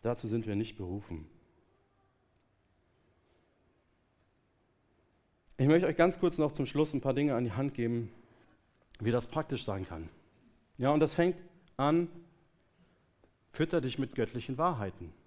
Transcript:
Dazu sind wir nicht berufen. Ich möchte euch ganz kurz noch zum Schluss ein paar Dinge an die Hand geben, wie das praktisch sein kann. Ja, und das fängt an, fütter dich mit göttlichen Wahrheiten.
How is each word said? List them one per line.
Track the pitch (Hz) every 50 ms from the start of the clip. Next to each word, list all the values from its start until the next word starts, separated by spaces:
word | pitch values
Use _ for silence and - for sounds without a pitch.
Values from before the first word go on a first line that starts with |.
| -
Dazu | 113 120 117 -
sind | 113 107 117 113
wir | 110 104
nicht | 101 113 110 -
berufen. | - 98 90 90 101 98 - 85 80 78 78 - - _ _ _ _ _ _ _ _ _ _ _ _ _ _ _ _ _ _ _ _ _ _ _ _ _ _ _ _ _ _ _ _ _ _ _ _ _ _ _ _ _ _ _ _ _ _ _ _ _ _ _ _ _ _ _ _ _ _ _ _ _ _ _ _ _ _ _ _ _ _ _ _ _ _ _ _ _ _ _ _ _ _ - -
Ich | 131
möchte | 135 156 170 180
euch | 170 151
ganz | - 165 175 175 -
kurz | - 175 165 -
noch | 156 147 143
zum | - 139
Schluss | 123 - 143 156 151 151
ein | 139 -
paar | 135 131
Dinge | 135 143 147 135
an | 113 123
die | 120 98
Hand | 120 135 143 -
geben, | - 120 117 120 117 117 - - - - _ - _ _ _ _ _ _ _ _ _ _ _ - -
wie | 107 113
das | 117 123 120
praktisch | - - 156 151 - 139 117 -
sein | - 101 95 92
kann. | - 85 80 80 80 - - _ _ _ _ _ _ _ _ _ _ _ -
Ja, | 123 135
und | 147 156
das | 156 143 -
fängt | - 170 180 180 - - - _ - _ _ _
an, | - 135 143 156 170 175 165 - - - - _ _ _ _ _ _ _ _ _ _ _ _ _ _ _ _ _ _ _ _ _ _ _ _ _
fütter | - 156 160 - 170 131
dich | 131 120 -
mit | 135 117 -
göttlichen | - 117 107 - 123 107 - 131
Wahrheiten. | 123 160 180 170 117 104 95 90 - 92 82 78 - _